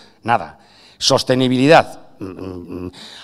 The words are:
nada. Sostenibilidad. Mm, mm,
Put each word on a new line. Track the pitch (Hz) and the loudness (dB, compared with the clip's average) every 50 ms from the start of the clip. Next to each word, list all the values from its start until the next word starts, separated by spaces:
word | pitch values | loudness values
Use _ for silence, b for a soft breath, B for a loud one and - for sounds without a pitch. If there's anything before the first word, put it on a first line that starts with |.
| B B B B | B B B B
nada. | - 110 117 104 80 76 - b b b b b b b b b | -4 -2 -2 -2 -2 -6 -16 b b b b b b b b b
Sostenibilidad. | - - 135 123 - - 131 127 131 123 127 123 131 147 160 143 - - - - - - - - | 0 0 0 0 2 0 0 0 2 0 2 2 4 6 6 6 6 2 -6 -20 -20 -20 -18 -16
Mm, | - 95 87 - 92 95 90 87 87 87 90 90 90 | -14 -14 -12 -12 -12 -12 -12 -12 -14 -12 -12 -10 -10
mm, | 90 B B B B B B | -12 B B B B B B